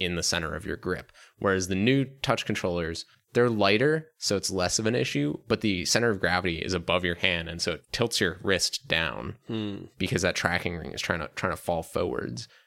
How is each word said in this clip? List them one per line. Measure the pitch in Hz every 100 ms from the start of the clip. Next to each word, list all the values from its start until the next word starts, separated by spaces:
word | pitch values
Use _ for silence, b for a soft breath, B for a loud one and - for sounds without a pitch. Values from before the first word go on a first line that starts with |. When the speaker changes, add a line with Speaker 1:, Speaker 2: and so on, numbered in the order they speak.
Speaker 1:
in | 90 87
the |
center | 80 85 80 78
of | -
your | 76
grip. | 90 87 - - B B
Whereas | 101 95 92
the | 95
new | 110 139 135 -
Touch | - 113
controllers, | - 104 95 87 82 82 - b b
they're | 120 120
lighter, | 110 98 107 143 156 156 _
so | - 98
it's | -
less | 95 90 -
of |
an | 110
issue, | 123 135 143 143 - -
but | 113
the | 107 92 85
center | 117 117
of | 98
gravity | 85 90 92 80
is | -
above | 90 85 90
your | 90
hand, | 85 95 85 82
and | 85
so | 85
it | 80 -
tilts | - 117 -
your | 95 80
wrist | 98 90 - - -
down | 82 80 53 60 - -
Speaker 2:
Hmm. | 110 104 95 90 -
Speaker 1:
because | 95 95
that | 90 -
tracking | - 87 87 85
ring | -
is | -
trying | - 87
to, | 76
trying | - 92
to | 78
fall | - 85
forwards. | - 82 90 64 - 117 - b